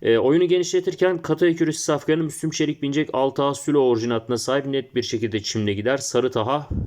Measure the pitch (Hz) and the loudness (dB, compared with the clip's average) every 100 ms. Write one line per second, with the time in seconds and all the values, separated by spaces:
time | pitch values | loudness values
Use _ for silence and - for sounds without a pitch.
0 | - 113 123 165 180 180 175 185 180 170 | 2 4 4 4 4 2 2 0 -2 0
1 | 185 170 170 156 175 165 156 156 - 147 | 0 0 -2 2 2 2 0 -2 -2 -2
2 | - 156 160 - 160 - 147 147 143 139 | 0 0 -2 -4 -6 -2 -2 -2 -2 -2
3 | 147 127 135 131 139 139 - 147 127 117 | -2 0 0 0 -2 -2 0 4 4 4
4 | 117 113 113 120 - 135 139 135 127 123 | 2 -2 -2 -4 0 -2 -2 -4 -4 -4
5 | 117 113 110 107 - 110 104 101 110 135 | -4 -4 -2 -4 -4 -2 -2 -2 -2 -2
6 | - 123 123 120 110 147 147 - | 0 0 0 -2 -2 -4 -4 -6